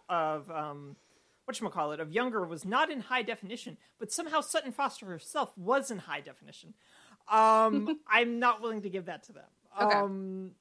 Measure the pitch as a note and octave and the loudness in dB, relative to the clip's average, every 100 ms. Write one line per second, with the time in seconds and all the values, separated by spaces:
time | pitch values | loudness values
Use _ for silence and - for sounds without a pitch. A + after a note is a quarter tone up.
0 | - E3+ D#3 D#3 C#3 D#3+ D3+ C#3+ C#3+ C#3+ | -4 0 0 -2 -6 -6 -6 -8 -14 -18
1 | _ _ _ _ - A3 G#3+ F3 D3+ D3+ | _ _ _ _ -10 -6 -4 -2 -2 -4
2 | D#3 F#3+ B3+ A3 F3 E3 F#3 B3 D#4+ C#4+ | -4 -2 0 0 -4 -6 -2 0 0 -2
3 | - B3+ A#3 A3+ F#3 A#3+ - D#3+ _ - | -4 -2 -2 -6 -10 -12 -12 -18 _ -14
4 | A3 - E4 D#4 - D#4+ C#4 - C#4 - | -8 -6 -2 -2 0 -2 -4 -2 -4 -4
5 | G3 E3 - D4+ A3+ - F3+ C4+ C4+ G3+ | -12 -12 -6 -4 -4 -4 0 0 0 -6
6 | D#3 D3 C#3+ C3 C#3 - E3 - _ _ | -8 -10 -10 -18 -20 -20 -20 -20 _ _
7 | - - - A3 A3 A3 A3 G#3 G#3 D#4 | -20 -20 2 6 8 8 6 4 0 -2
8 | - A3 A#3+ A#3 B3 A#3 A#3 A3 G3 F#3 | 2 4 4 2 2 2 -2 -4 -6 -6
9 | F3 D#3 - G#3 - _ _ G3 G#3 G#3 | -8 -12 -14 -20 -20 _ _ 0 4 4
10 | G3+ G3 F#3+ F#3+ F#3 - | 2 -2 -8 -8 -10 -16